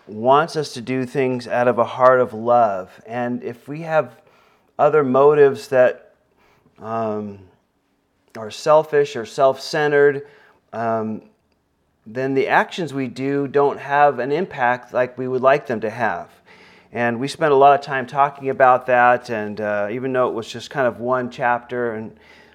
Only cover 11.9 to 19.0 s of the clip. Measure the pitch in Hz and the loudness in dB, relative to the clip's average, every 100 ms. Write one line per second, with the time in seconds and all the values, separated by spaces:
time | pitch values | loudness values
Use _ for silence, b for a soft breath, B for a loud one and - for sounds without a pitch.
11.9 | _ - 113 135 135 - 151 208 - 160 | _ -12 -6 -2 0 2 0 0 -6 -8
12.9 | 139 131 123 135 143 139 139 143 104 139 | -6 -8 -6 -4 -4 -2 0 0 -2 -4
13.9 | 143 147 123 123 147 190 - 120 123 - | 2 4 2 -2 -2 -4 -2 0 -2 -4
14.9 | 110 127 127 127 131 127 147 - 113 107 | -2 -2 -4 -6 0 2 2 0 -6 -6
15.9 | 113 113 87 85 _ b b b b b | -4 -4 -4 -10 _ b b b b b
16.9 | 110 120 117 139 - 160 135 139 139 - | -4 -4 -2 -6 -2 2 6 6 6 0
17.9 | 135 123 143 143 147 135 131 131 127 120 | -8 -6 -2 -2 -2 -6 2 4 4 2
18.9 | 123 | 4